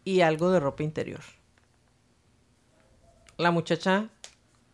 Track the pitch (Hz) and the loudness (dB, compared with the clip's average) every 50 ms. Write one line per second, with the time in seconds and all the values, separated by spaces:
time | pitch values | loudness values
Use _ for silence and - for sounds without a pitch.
0 | - 190 190 180 170 160 156 156 170 180 185 175 143 139 139 - 151 156 151 - | -6 0 2 4 4 4 2 2 0 2 2 2 0 -2 -4 -4 -8 -6 -6 -8
1 | 120 - 98 - - - - _ _ _ _ _ _ _ _ _ _ _ _ _ | -8 -8 -10 -14 -16 -20 -20 _ _ _ _ _ _ _ _ _ _ _ _ _
2 | _ _ _ _ _ _ _ _ _ _ _ _ _ _ _ _ _ _ _ _ | _ _ _ _ _ _ _ _ _ _ _ _ _ _ _ _ _ _ _ _
3 | _ _ _ _ _ - _ - 160 175 170 170 160 - 175 170 - 196 185 202 | _ _ _ _ _ -16 _ -2 0 2 2 0 0 -2 -2 -2 0 0 0 0
4 | 220 220 _ _ - - _ _ _ _ _ _ _ _ | -2 -6 _ _ -20 -20 _ _ _ _ _ _ _ _